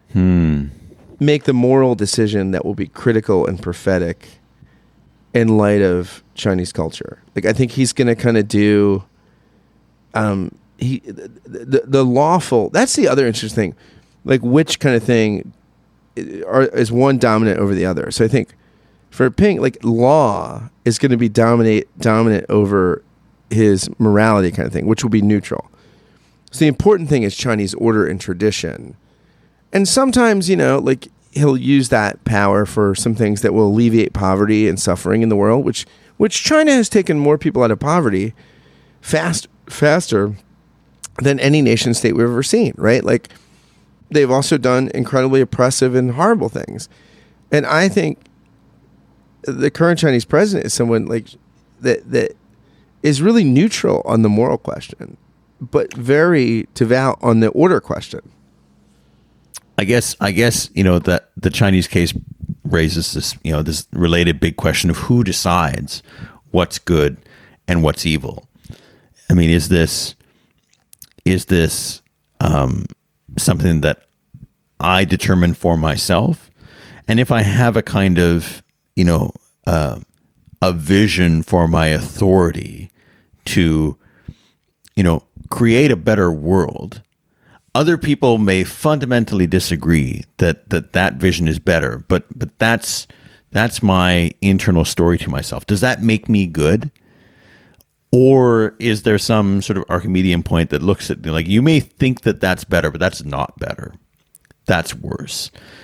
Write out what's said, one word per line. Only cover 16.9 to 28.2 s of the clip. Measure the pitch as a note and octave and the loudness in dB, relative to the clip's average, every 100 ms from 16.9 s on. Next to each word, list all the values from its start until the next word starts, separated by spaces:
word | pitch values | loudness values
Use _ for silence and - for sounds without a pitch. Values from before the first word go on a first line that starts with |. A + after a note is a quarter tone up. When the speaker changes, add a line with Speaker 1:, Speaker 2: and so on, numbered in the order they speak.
Speaker 2:
one | A#2+ C3+ C3 | 2 2 2
dominant | A#2+ G#2+ A2+ - | 2 2 2 0
over | G2+ | 0
the | F#2+ F2+ | 0 -2
other? | E2 - | -4 -4
So | - A2+ | 0 0
I | |
think | B2 - _ _ _ _ _ _ | 0 -4 _ _ _ _ _ _
for | - C3 | -2 0
Ping, | - G#3 F3+ | 2 2 2
like, | C3 - | -2 -2
law | A2+ A2+ B2 D3+ B2+ F#2+ C#2 G#2+ A2+ _ A#2+ | -2 2 4 4 2 -2 -8 -12 -16 _ -4
is | A2+ | 0
gonna | C#3 A#2+ | 0 2
be | A#2 | 0
dominate, | G#2+ A#2 A#2+ A2+ G#2+ - - | 2 2 4 2 0 -2 -4
dominant | A#2 A2 A2+ G#2 - | 0 2 2 0 0
over | G#2 G2+ G2+ F#2 - _ _ _ _ - | 0 2 2 0 -2 _ _ _ _ -4
his | G#2+ G#2+ F#2+ - - | 2 4 2 -2 0
morality | A2 G#2 A2 G#2 F2+ | 2 4 4 2 0
kind | - B1 | -2 -4
of | |
thing, | E2 E2 | -4 -2
which | A2 | -2
will | A#2 | 0
be | G#2+ | 2
neutral. | G2+ G#2 - - - _ _ _ _ _ _ _ _ | 2 0 -2 -10 -12 _ _ _ _ _ _ _ _
So | - | -2
the | D#3 | 0
important | C#3 G3+ G3+ D#3 | 2 2 2 2
thing | C#3+ | 0
is | G#2 - | -2 -4
Chinese | B2+ G#2+ G2 - | -4 -2 -4 -2
order | A#2 G#2+ F2+ | 0 0 0
and | F#2 | -4